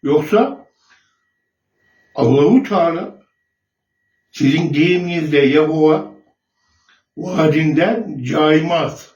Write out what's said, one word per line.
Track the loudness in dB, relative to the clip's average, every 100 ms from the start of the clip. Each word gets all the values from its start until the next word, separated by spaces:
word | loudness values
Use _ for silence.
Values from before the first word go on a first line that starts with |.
Yoksa | 0 -2 2 0 0 -6 -20 _ _ _ _ _ _ _ _ _ _ _ _ _ _ -2
Allahu | 2 2 4 4
Teala | 2 0 0 -2 -10 -16 _ _ _ _ _ _ _ _ _ _ _
sizin | -2 0 0 -2
deyiminizde | 0 0 0 -2 -6 0 2
Yahova | 2 2 0 2 2 2 -4 -18 _ _ _ _ _ _ _ _ _ -14
vaadinden | -8 -2 0 2 0 0 0 -2 -6 -10
caymaz. | -6 0 2 2 0 -4 -4 -8 -20